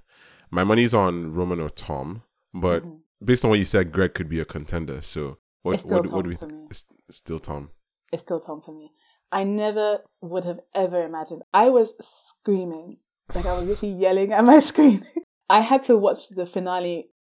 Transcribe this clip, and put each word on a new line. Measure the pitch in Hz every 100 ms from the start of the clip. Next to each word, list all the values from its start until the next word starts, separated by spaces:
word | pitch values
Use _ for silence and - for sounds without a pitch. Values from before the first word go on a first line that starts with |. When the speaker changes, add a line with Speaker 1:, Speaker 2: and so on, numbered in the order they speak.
| _ _ _ _ -
Speaker 1:
My | 87
money's | 98 110 120
on | 110 92 87 82
Roman | 80 90 87
or | 78
Tom, | - - 71 71 107 - _ _
but | 92 87 85
Speaker 2:
Mm-hmm. | 170 - _ _
Speaker 1:
based | 101 123
on | 120
what | 107
you |
said, | 92 104 90
Greg | 80 92
could | - 82
be | 80
a |
contender. | 76 82 73 85 80 67
So | - - 71 69 _ _
what, | 90
Speaker 2:
It's | 98
still | - 180
Speaker 1:
what, | 170
what | -
do | -
Speaker 2:
Tom |
Speaker 1:
we |
Speaker 2:
for | 87 156
Speaker 1:
think? |
Speaker 2:
me. | - -
Speaker 1:
It's, | - - _ _
it's | -
still | - 80
Tom. | - 73 71 - _ _ -
Speaker 2:
It's | 165
still | - 165
Tom | - 151
for | - 156
me. | 151 _ _ _ -
I | 190
never | 196 208 214 214 208 208 - _
would | 170 180
have | 175 175 -
ever | - 185 175
imagined. | 165 160 156 160 -
I | 190 240
was | 254 226 -
screaming. | - - - - - 196 180 160 170 - _ _ -
Like, | - 185
I | 180
was | 180
literally | 202 208
yelling | 185 190 190 196
at | 214
my | 240 302
<laughs> | 285
screen. | - 302 196 - - - _ -
I | 202
had | 226 269
to | 262 226
watch | 196 - -
the | 185 175
finale | 190 180 185 175 170 - _ _ _